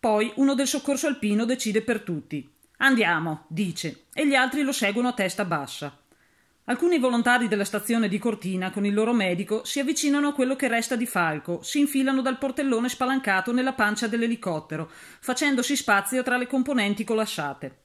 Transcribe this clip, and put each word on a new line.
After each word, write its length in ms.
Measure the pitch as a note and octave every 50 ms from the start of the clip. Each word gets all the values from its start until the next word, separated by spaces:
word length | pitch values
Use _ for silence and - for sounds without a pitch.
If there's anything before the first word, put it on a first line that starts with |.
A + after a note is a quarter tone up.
Poi 320 | - A#3 G#3+ G#3+ A3 - -
uno 180 | - C4+ C4+ C#4
del 140 | A#3+ C#4 -
soccorso 400 | - C#4 - - C#4 B3+ - D4+
alpino 360 | C4 - - G#3 G#3 G#3+ A#3
decide 380 | A3+ C4 B3+ - A3 G3 A3
per 200 | A3 - A#3 A3
tutti. 460 | - - F3 D3+ - - - D3 B2 - _ _ _ _ _
"Andiamo", 720 | _ B3+ C4+ C4 A3+ G#3 E3+ F3 D#3+ E3 E3 D#3 D#3 - _
dice, 560 | E3 E3 G#3 F3 D#3+ - - D#3+ - - _ _ -
e 140 | - D#4 C#4+
gli 80 | C#4
altri 260 | C4 B3+ C4 C4 D4
lo 80 | C#4+ C4+
seguono 380 | C#4 - A3+ G3 G3+ A#3+ A#3+ B3
a 40 |
testa 320 | A#3+ - G3 F#3 - - G3+
bassa. 560 | F3+ E3 D3+ C#3 B2+ - - D3 C#3+ - _ _ _ _ _ _ _ _ _ _ _ _ _ _
Alcuni 340 | - B3 - E4+ F4 F4+ D4+
volontari 480 | B3 B3+ A#3+ A#3 A#3 B3 A#3+ B3 A#3+ G#3+
della 160 | G#3+ G3+ G3+
stazione 440 | - - G#3 G#3 - A#3 A#3 A3 G3
di 100 | F3+ G#3
Cortina 520 | - A#3+ G#3 G#3 - F3+ F#3+ F3+ F#3 F#3
con 160 | F#3 G3+ G3+
il 80 | G3+ G3+
loro 180 | G#3 A3 A#3
medico 520 | A#3+ A#3 G3 F#3 F3+ F3 G3+ - G#3 A3 -
si 160 | - - C#4
avvicinano 480 | C#4 C4+ D#4+ - - C#4+ C#4+ C#4+ C#4+ C#4+
a 40 | C#4+
quello 200 | C#4 B3+ B3+ C4
che 140 | C4 C#4 B3+
resta 260 | A3+ A#3 A3+ - B3+
di 120 | A3+ B3
Falco, 560 | A#3 - F#3 E3+ D#3+ D#3 D3+ - - F3 -
si 180 | - - - D4
infilano 420 | C#4+ C#4 C#4+ C4+ C4+ C4+ C4+ C4
dal 160 | B3 C4+ B3+ B3+
portellone 500 | C#4 C4+ C4 - C#4+ C#4 B3 A3+ A#3+ B3
spalancato 640 | - - C4 B3+ C4+ C4+ C4 G#3+ F#3+ F#3+ F#3+ A#3+
nella 200 | A#3+ B3+ B3+ C4
pancia 340 | C4 - G#3+ G#3 G#3+ - A#3
dell'elicottero, 840 | A3 A3 A#3 A3+ A#3 A#3 A3+ - G3 E3 D#3 - - D#3 D#3 D#3+ -
facendosi 840 | - - - - - - - - B3 B3 D#4 C#4+ C#4 A#3+ A#3+ - C#4+
spazio 480 | B3+ - - G#3 G3 G3+ - B3+ B3+
tra 140 | B3+ C4+ B3
le 100 | B3 B3
componenti 560 | B3 - C4 B3+ C#4 C#4+ B3 G#3 G3+ G3+ G#3
colasciate. 760 | A3+ - A3+ A3 A3 G#3 - - D3+ C#3+ C3+ - - C3+ - _